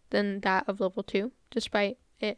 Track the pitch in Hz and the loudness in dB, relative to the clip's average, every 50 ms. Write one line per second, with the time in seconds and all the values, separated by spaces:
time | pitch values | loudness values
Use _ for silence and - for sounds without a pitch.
0 | _ _ - 202 202 202 196 202 196 202 190 185 190 - 196 202 190 185 185 - | _ _ 0 2 2 0 -2 0 0 2 2 2 2 0 0 0 0 0 0 -4
1 | 196 - - 196 202 254 - _ _ _ - 233 - - - 208 208 196 247 - | -6 -2 -2 -2 -2 -2 -6 _ _ _ -6 -4 -4 0 0 2 2 0 -2 -6
2 | _ _ _ _ - 214 - | _ _ _ _ -4 -4 -4